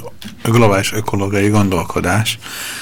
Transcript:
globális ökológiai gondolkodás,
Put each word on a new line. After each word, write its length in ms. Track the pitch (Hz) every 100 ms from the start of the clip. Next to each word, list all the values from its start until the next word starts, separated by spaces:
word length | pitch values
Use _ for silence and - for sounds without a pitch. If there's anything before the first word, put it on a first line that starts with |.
| - - - -
globális 480 | 113 117 110 98 120
ökológiai 560 | 107 104 98 98 101 104
gondolkodás, 880 | 107 98 90 90 90 87 104 113 - - - - -